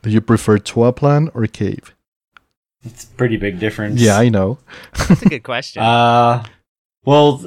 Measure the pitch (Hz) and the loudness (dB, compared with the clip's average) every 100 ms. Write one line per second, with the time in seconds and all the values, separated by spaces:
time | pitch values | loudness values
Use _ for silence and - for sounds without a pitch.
0 | 117 107 113 113 - 104 - - 117 127 | -2 -2 0 0 2 0 -2 -2 0 0
1 | 143 143 160 - 107 - 98 101 - _ | 0 0 -2 -4 -6 -4 -8 -8 -14 _
2 | _ _ _ _ _ _ _ _ 117 - | _ _ _ _ _ _ _ _ -20 -20
3 | - - 127 110 101 90 104 - 107 120 | -20 -6 -4 -2 -6 -6 -6 -6 -4 0
4 | 113 101 120 107 95 131 _ - - - | 2 4 2 2 -2 -6 _ -20 -14 -8
5 | - 185 220 143 - 120 - - 113 120 | 0 2 2 -2 -6 -8 -8 -4 0 2
6 | 120 120 120 120 110 _ _ _ _ _ | 2 4 2 0 -6 _ _ _ _ _
7 | - 147 147 139 | 2 4 4 0